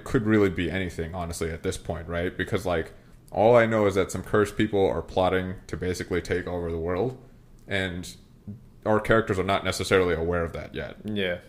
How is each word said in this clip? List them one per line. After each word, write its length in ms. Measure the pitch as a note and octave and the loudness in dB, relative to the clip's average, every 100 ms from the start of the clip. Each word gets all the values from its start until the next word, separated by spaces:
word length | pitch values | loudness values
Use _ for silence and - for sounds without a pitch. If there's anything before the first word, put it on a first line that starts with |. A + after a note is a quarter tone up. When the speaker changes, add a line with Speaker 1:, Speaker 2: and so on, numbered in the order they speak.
Speaker 1:
could 220 | - C3+ G#2+ | 0 0 4
really 240 | A2 G2+ | 4 4
be 200 | F2 E2+ | 2 -2
anything, 440 | F#2 F#2 E2+ E2 | -2 -4 -6 -8
honestly, 360 | F2+ E2+ D#2+ E2 | -6 -8 -6 -6
at 120 | E2 | -4
this 160 | F#2 - | -6 -6
point, 300 | - E2+ E2 | -6 -8 -6
right? 280 | E2+ F2+ - | -4 -4 -4
Because, 300 | F2+ G2+ F#2+ | -4 -2 -2
like, 260 | E2+ - - - - - | -2 -4 -10 -20 -20 -8
all 260 | - G#2+ A#2+ | 2 6 8
I 100 | A2+ | 6
know 200 | A2+ G2+ | 4 4
is 80 | F#2+ | 4
that 140 | F2 | 0
some 100 | F#2 | -2
cursed 320 | - A2 G2+ - | 0 2 2 0
people 280 | G#2+ G2+ | 0 2
are 180 | F#2+ E2 | 2 2
plotting 520 | - - F#2 F#2 F#2 G2 - | -2 0 2 2 -2 -8 -10
to 80 | D#2+ | -6
basically 440 | F2+ F2+ F2+ F2 | -4 -4 -2 -4
take 260 | - F2+ F2 | -2 -4 -4
over 220 | F2+ E2+ | -6 -4
the 80 | E2 | -4
world, 380 | E2 F2+ B2 B2+ - - - - - | -4 -2 -2 -4 -18 -20 -20 -20 -6
and 480 | G2+ F#2 F2 F2 - - - - G2+ - - G#2 | -4 -2 -6 -12 -16 -20 -20 -16 -16 -18 -8 0
our 140 | G#2+ | 2
characters 380 | - A2+ A2 F#2+ | 4 2 4 0
are 60 | |
not 200 | F#2 G2 | 0 0
necessarily 500 | F#2 - F#2+ G2 F2 | 0 -4 2 4 4
aware 300 | D#2+ E2 F2 | 0 0 -2
of 80 | E2 | -2
that 220 | D#2+ D2+ | -6 -10
yet. 220 | - D2 - | -10 -10 -10
Speaker 2:
Yeah. 340 | G#2+ G#2 F#2 F2 | -8 -4 -4 -4